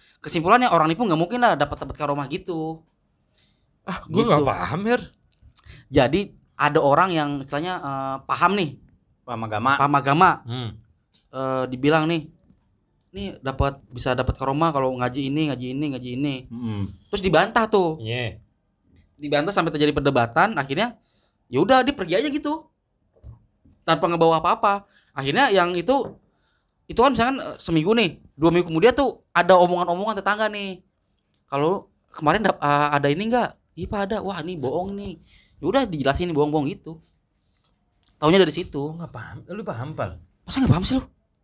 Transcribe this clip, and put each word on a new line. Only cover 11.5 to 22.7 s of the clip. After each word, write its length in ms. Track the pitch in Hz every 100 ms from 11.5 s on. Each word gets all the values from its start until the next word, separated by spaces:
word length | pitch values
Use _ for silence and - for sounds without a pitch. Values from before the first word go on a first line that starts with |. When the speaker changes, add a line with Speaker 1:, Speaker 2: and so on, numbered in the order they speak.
| 131 127
Speaker 1:
dibilang 380 | 127 143 156 156
nih, 220 | 170 147 _ _ _ _ _ _ _ _
"Nih 160 | 190 196 -
dapat, 420 | 131 131 139 139 -
bisa 260 | 123 131
dapat 220 | 127 123
karomah 340 | - 131 139 165
kalau 220 | 143 131
ngaji 280 | 127 123 127
ini, 240 | 135 143 156
ngaji 180 | 127 127
ini, 140 | 131 151
ngaji 220 | 131 123
ini." 220 | 123 143 131 123
Speaker 3:
Hmm. 460 | 117 120 104 98 - _
Speaker 1:
Terus 140 | 202
dibantah 420 | 185 160 196 220 220
tuh. 300 | 214 175 160
Speaker 2:
Iya. 380 | 110 120 117 85 _ _ _ _ _ _ _
Speaker 1:
Dibantah 360 | _ 147 147 156
sampai 200 | 196 165
terjadi 220 | 151 147
perdebatan, 600 | 143 139 131 117 156 196
akhirnya 460 | 196 135 139 233 - _ _ _ _ _
ya 120 | 123
udah 220 | 190 262
dia 120 | 254
pergi 220 | - 180
aja 140 | 180 294
gitu. 400 | 285 294 311 -